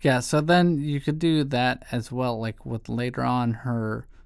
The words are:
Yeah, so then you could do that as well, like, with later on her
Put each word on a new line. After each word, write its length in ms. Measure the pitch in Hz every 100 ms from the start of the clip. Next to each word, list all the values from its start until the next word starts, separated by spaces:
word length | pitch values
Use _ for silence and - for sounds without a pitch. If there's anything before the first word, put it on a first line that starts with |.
Yeah, 180 | 139 123
so 200 | - 151
then 380 | 151 175 175 151
you 220 | 147 143
could 180 | 147 151
do 240 | 170 156
that 420 | 139 123 127 123 -
as 220 | 123 113
well, 260 | 123 127 113
like, 280 | 113 - 131
with 220 | 117 -
later 340 | 117 123 127
on 300 | 123 123 117
her 520 | 113 131 117 110 113 - -